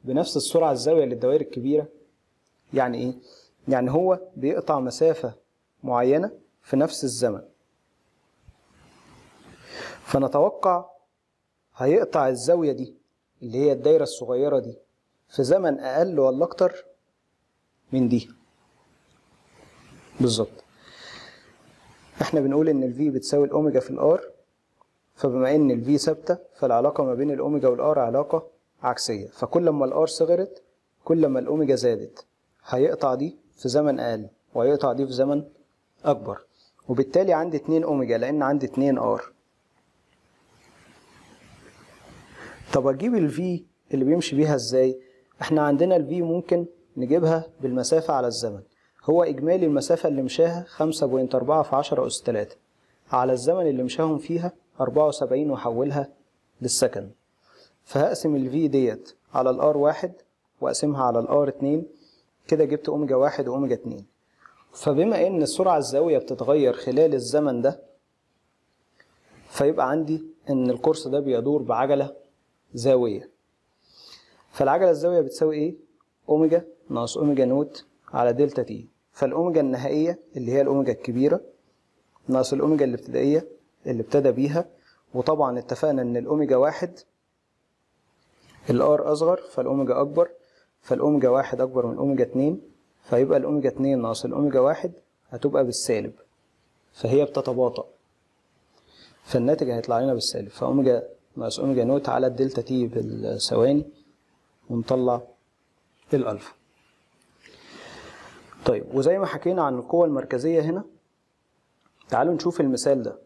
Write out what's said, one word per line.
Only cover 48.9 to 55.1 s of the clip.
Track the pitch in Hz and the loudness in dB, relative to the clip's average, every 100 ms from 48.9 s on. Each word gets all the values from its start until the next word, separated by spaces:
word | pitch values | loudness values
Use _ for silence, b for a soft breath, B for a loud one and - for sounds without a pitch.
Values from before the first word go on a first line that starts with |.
| _ | _
هو | - 165 | 0 2
إجمالي | 170 135 147 185 170 | 2 0 0 2 2
المسافة | 143 - 170 165 | 0 -2 -4 -4
اللي | 139 | -2
مشاها | 131 - 165 170 175 | -4 2 0 0 -10
خمسة | - 156 156 139 | -4 -4 0 -2
بوينت | 131 127 | 0 0
أربعة | 131 127 156 | -2 0 0
في | 147 135 | 2 -2
عشرة | 143 139 123 | 0 -2 -2
أس | - | -4
تلاتة، | - 113 104 - _ _ _ _ _ | -4 -4 -4 -10 _ _ _ _ _
على | 131 127 | 0 2
الزمن | 127 127 180 165 | 0 0 0 0
اللي | 131 | -2
مشاهم | 127 - 160 151 | -4 -2 -2 -2
فيها | - 170 170 - _ _ | -4 -6 -6 -10 _ _
أربعة | 127 143 | -2 2
وسبعين | 151 | 2